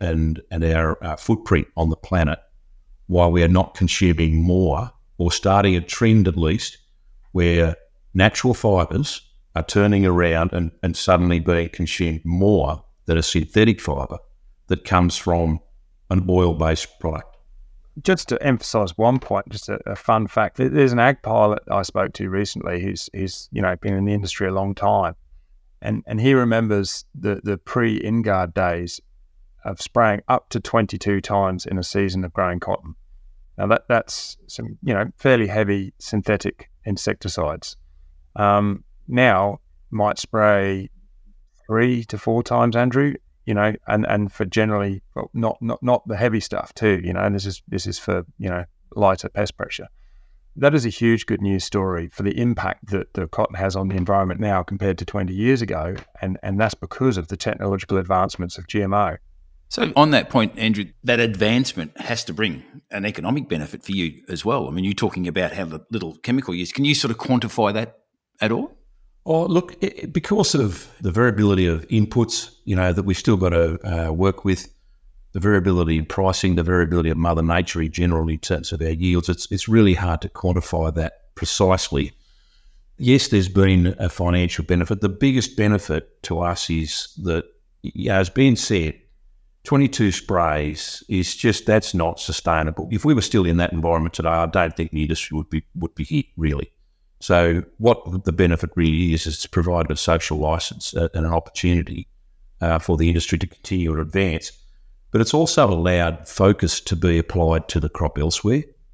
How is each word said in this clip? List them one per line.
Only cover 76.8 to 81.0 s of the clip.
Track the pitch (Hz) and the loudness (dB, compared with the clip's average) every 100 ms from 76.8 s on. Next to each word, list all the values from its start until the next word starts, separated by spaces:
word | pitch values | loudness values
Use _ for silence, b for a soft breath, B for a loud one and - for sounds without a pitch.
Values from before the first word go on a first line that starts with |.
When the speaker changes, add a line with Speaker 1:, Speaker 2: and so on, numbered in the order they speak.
| 80 85 80 | 2 2 0
Speaker 1:
of | 80 | 0
Mother | 85 80 | 0 2
Nature | 80 85 87 85 | 2 0 0 -2
in | 78 | -4
general | 87 87 82 80 | -2 0 0 -2
in | 78 | -4
terms | - 76 - | -4 -6 -4
of | 78 | -6
our | 80 | -4
yields, | 82 90 87 85 | -2 0 2 0
it's, | 87 - | -4 -4
it's | 98 - | -6 2
really | 113 101 | 6 6
hard | 87 90 82 | 4 0 -2
to | - | -6
quantify | - 92 87 - 85 80 | -4 -2 0 -2 -2 -2
that | 80 | -2